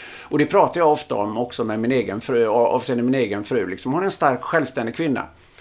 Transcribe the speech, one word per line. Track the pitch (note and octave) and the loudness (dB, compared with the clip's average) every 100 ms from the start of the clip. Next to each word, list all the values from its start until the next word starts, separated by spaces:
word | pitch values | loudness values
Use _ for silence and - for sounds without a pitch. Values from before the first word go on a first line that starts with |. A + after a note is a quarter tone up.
| - - | -18 -18
Och | - D3 | -4 0
det | C#3+ | 4
pratar | G3 D3 F3 | 4 4 4
jag | D#3+ | 2
ofta | D3+ - | 2 -2
om | G#2+ G#2 A2 | -4 -2 -4
också | A#2+ - | -4 -4
med | A2+ A2 | -4 -2
min | A2+ | 0
egen | C3 G2 G#2 | 0 0 -4
fru, | - A#2+ A2+ | 0 2 4
och | A#2 A#2+ | 4 4
avseende | B2 A#2 A#2+ | 2 0 0
min | B2 | 2
egen | C3 G#2+ G#2 | 2 0 -2
fru, | G#2 B2 F2+ | -2 -2 -2
liksom, | F#2+ B2+ | -4 -4
hon | D#3 | -2
är | G3 | -2
en | |
stark, | - D3 B2 | 0 0 0
självständig | - E3 C3+ C#3 A2+ C#3 | 0 -2 -2 -4 -6 -4
kvinna. | D#3+ A#2+ - - - - | -2 -2 -6 -16 -20 -20